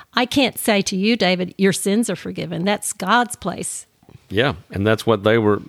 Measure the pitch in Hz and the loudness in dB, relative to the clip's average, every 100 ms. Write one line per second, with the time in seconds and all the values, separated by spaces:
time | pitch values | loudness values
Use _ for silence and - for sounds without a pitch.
0 | - - 254 285 254 - - 208 196 185 | -8 -4 0 2 0 0 0 0 0 0
1 | 202 233 180 180 185 - 196 180 202 202 | 0 2 2 0 -2 0 2 2 0 0
2 | 233 185 - 185 151 165 185 208 - - | 0 -4 -8 -8 -8 -4 -2 -2 -4 -6
3 | 185 226 240 - 190 - - - - _ | 0 2 2 -4 -8 -6 -8 -10 -14 _
4 | _ - _ 95 135 82 - 95 101 110 | _ -20 _ 0 0 -2 -8 -2 2 2
5 | - 110 104 117 104 101 | 2 2 2 4 4 0